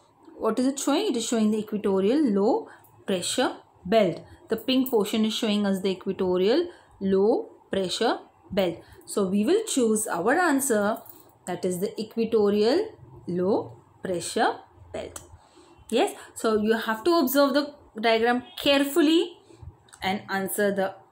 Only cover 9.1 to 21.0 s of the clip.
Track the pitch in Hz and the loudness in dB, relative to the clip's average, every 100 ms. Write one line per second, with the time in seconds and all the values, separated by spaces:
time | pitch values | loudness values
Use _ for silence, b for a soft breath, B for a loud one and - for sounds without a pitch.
9.1 | - 190 202 214 403 440 - 233 214 - | -2 0 2 2 2 0 0 2 2 -2
10.1 | 170 190 311 359 277 269 214 202 226 - | -2 0 2 2 2 2 2 0 -2 -8
11.1 | B B _ - 175 185 180 202 - 214 | B B _ -10 -6 -4 -4 -6 -6 -8
12.1 | - 220 220 202 208 214 320 440 - - | -4 0 2 2 2 2 2 -2 -8 -20
13.1 | - - 175 180 277 466 - - _ 185 | -16 -6 -2 0 0 -2 -14 -20 _ -6
14.1 | 175 - 214 320 480 - - - - - | -6 -4 -2 0 -2 -12 -20 -16 -14 -12
15.1 | - - - b b b b b 220 381 | -14 -18 -20 b b b b b -2 -2
16.1 | - B - 233 214 214 220 226 220 349 | -4 B -6 -2 0 0 -2 -2 -2 2
17.1 | 339 262 277 277 262 285 - - - 226 | 2 2 2 2 2 -2 -8 -16 -4 0
18.1 | 226 233 247 254 - 294 277 277 349 302 | 2 2 0 -4 -6 0 2 2 2 4
19.1 | 330 403 - B B B - _ - 190 | 4 0 -8 B B B -20 _ -10 -6
20.1 | 202 - 196 190 - 202 196 190 - | -6 -4 -4 -4 0 0 0 -2 -4